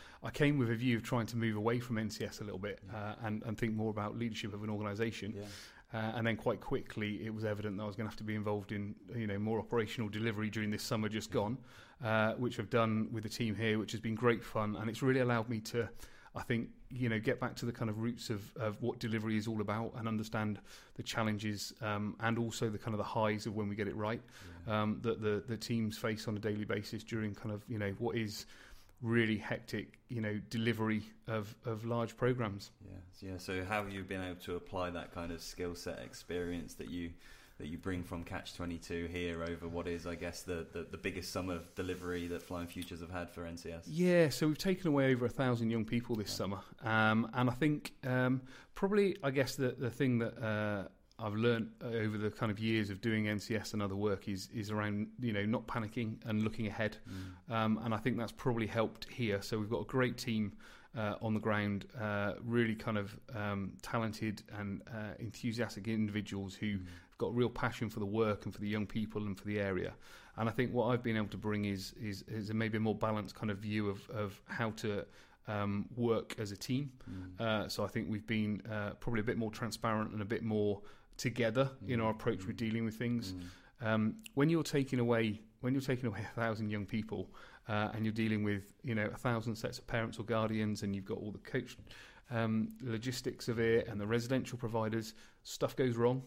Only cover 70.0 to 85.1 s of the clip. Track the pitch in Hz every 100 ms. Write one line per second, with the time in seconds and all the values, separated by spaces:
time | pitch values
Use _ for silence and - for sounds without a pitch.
70 | - - - - 113 113 123 120 113 120
71 | 120 110 101 95 104 104 104 98 95 -
72 | 110 95 - 110 104 110 113 107 110 98
73 | 110 107 98 - 110 98 107 107 104 98
74 | - 107 104 - - 101 113 107 110 101
75 | - - - - - 104 101 101 - 120
76 | 120 110 - - 104 98 - 127 143 -
77 | - 95 90 90 113 110 87 - 101 117
78 | - 107 107 110 104 101 113 107 104 -
79 | - 117 110 117 110 - 113 - 117 107
80 | 107 107 98 117 113 107 104 101 - -
81 | - - 127 107 113 113 135 - 98 120
82 | 110 110 123 98 95 92 113 113 113 107
83 | 120 120 98 92 90 - - - 110 110
84 | 107 - - 131 151 165 147 147 131 127
85 | 120